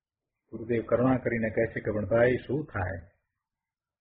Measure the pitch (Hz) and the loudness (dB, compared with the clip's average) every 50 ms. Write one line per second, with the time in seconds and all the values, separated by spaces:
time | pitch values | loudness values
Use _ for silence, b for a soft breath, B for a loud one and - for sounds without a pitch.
0 | _ _ _ _ _ _ _ _ _ _ - 113 117 113 120 113 107 - 117 113 | _ _ _ _ _ _ _ _ _ _ -12 -10 -4 -2 -2 -2 0 2 2 2
1 | 123 131 131 123 - 117 117 117 110 110 107 - 113 110 - 110 - 107 104 107 | 4 4 2 2 0 -2 -2 -2 -2 -2 0 0 0 0 -2 -4 -4 -4 -2 -2
2 | 104 98 117 117 120 123 127 120 - - 123 147 156 - - 107 92 92 92 90 | -2 2 2 4 4 4 4 2 -2 -4 -4 -4 -4 -4 -6 -6 -4 -4 -6 -8
3 | - - _ _ _ _ _ _ _ _ _ _ _ _ _ _ _ _ _ _ | -12 -16 _ _ _ _ _ _ _ _ _ _ _ _ _ _ _ _ _ _